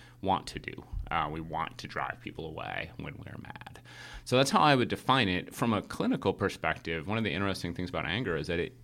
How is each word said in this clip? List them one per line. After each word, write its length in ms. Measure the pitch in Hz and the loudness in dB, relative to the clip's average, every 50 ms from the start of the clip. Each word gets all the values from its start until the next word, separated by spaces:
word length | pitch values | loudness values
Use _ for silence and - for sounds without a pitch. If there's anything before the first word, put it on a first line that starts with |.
| - - - - | -20 -20 -14 -4
want 240 | - 95 92 - - | 0 0 0 0 0
to 140 | - - - | -4 -10 -10
do. 240 | - - - - - - - - - - | -10 -10 -10 -12 -12 -8 -8 -8 -4 0
Uh, 180 | - 82 76 76 | 0 0 0 0
we 100 | 76 80 | -2 -4
want 340 | 80 82 78 80 80 - - - | -6 -4 -4 -4 -4 -4 -6 -10
to 80 | - | -12
drive 320 | 73 - 76 69 65 - - | -6 -4 -4 -4 -4 -4 -6
people 240 | - - - - 80 | -10 -10 -8 -8 -8
away 460 | 80 80 - - 50 50 50 - - - | -8 -8 -6 -6 -4 -4 -4 -6 -6 -8
when 180 | - - 76 - - - | -8 -8 -8 -10 -10 -12
we're 160 | - - - | -12 -12 -12
mad. 380 | - - - - - - - - - - - - - - - - - | -12 -14 -14 -14 -14 -14 -14 -16 -18 -18 -16 -16 -14 -14 -14 -12 0
So 120 | - 123 | 4 6
that's 140 | 127 139 135 | 6 6 6
how 80 | - 196 | 6 6
I 160 | 156 151 143 | 8 8 8
would 140 | 127 117 - | 6 6 2
define 380 | 101 - - - 127 135 117 | 0 0 2 4 4 6 6
it. 280 | 95 90 90 78 - - | 4 2 0 -2 -4 -4
From 180 | - 135 117 110 | 0 2 2 2
a 80 | 98 | 2
clinical 520 | - - - - - 240 254 - - 101 90 | 0 -2 -4 -2 0 0 0 2 2 2 2
perspective, 720 | - 101 95 - - - 80 80 - - 85 82 82 73 | 4 0 0 0 0 0 0 0 0 -2 -4 -4 -2 -2
one 100 | 95 104 | -2 0
of 60 | 113 113 | 0 0
the 100 | 101 73 | 0 0
interesting 400 | 90 101 98 92 - - 87 82 | 2 0 0 0 -2 -4 -4 -4
things 160 | - 90 85 | -4 -4 -2
about 160 | 85 85 - | -2 -2 -2
anger 320 | 73 87 110 135 95 82 | 0 0 0 0 0 0
is 80 | 76 76 | 0 0
that 140 | 78 85 85 | 0 0 0
it, 160 | 82 - - - | 0 -2 -4 -10